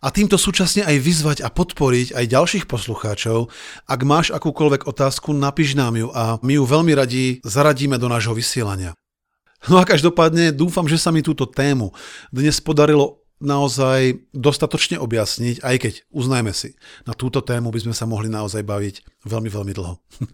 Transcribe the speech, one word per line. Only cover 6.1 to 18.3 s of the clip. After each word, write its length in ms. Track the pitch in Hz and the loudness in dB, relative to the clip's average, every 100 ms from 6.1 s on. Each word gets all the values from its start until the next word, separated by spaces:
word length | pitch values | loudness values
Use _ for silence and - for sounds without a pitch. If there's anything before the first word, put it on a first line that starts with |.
| 131 | -2
a 240 | 113 113 | -2 -2
my 160 | 123 143 | 0 2
ju 80 | |
veľmi 320 | 127 151 170 143 | 4 4 4 2
radi 480 | 131 127 127 127 | 2 0 -2 -2
zaradíme 560 | 117 110 147 139 143 127 | -4 2 2 2 0 -2
do 80 | 123 | -2
nášho 240 | 117 110 | -2 -2
vysielania. 640 | 113 113 - 107 98 90 - _ _ _ _ _ _ - | -4 -4 -4 -4 -6 -8 -12 _ _ _ _ _ _ 4
No 80 | 180 | 6
a 80 | |
každopádne 720 | 180 175 165 170 160 165 170 139 | 6 4 4 4 2 4 2 2
dúfam, 320 | 175 180 160 | 0 0 0
že 80 | 160 | 0
sa 160 | 170 | 2
mi 80 | 160 | 0
túto 240 | 151 147 | 0 -2
tému 480 | 131 - 139 135 101 - - - - | -4 0 0 0 -2 -8 -20 -20 -10
dnes 240 | 127 151 147 | 0 0 0
podarilo 560 | - 147 147 151 143 - _ _ | 0 4 6 6 4 -2 _ _
naozaj 880 | 143 143 143 120 131 131 131 123 _ | -4 0 0 0 2 4 2 0 _
dostatočne 640 | 139 135 131 151 151 - 175 | 0 0 2 -2 0 -2 -4
objasniť, 640 | 120 113 104 - 120 120 | -2 -2 -2 -2 -4 -4
aj 160 | 131 127 | -2 -2
keď, 180 | 110 - _ | -2 -6 _
uznajme 480 | 151 123 131 110 92 | -4 0 0 -2 -4
si, 160 | - - - - | -10 -16 -20 -18
na 80 | - | -12
túto 320 | 110 127 139 | -6 -2 -4
tému 240 | 127 120 117 | -2 -4 -2
by 160 | 113 | -4
sme 80 | 113 | -4
sa 160 | 113 113 | -6 -4
mohli 240 | 107 110 | -4 -4